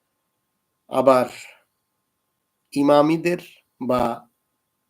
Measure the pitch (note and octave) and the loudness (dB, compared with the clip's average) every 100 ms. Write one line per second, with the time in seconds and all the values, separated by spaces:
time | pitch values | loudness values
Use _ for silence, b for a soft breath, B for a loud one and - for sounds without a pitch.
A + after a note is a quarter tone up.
0 | _ _ _ _ _ _ _ _ - C3 | _ _ _ _ _ _ _ _ -8 0
1 | B2+ B2+ B2 - - - _ _ _ _ | 2 2 0 -8 -20 -20 _ _ _ _
2 | _ _ _ _ _ _ _ C#3+ C#3+ D3 | _ _ _ _ _ _ _ -2 2 4
3 | D3+ E3 E3+ F3 - - _ - B2 B2 | 4 0 -2 -6 -8 -20 _ -10 -4 -2
4 | A#2+ A#2 - _ _ _ _ _ | -2 -6 -16 _ _ _ _ _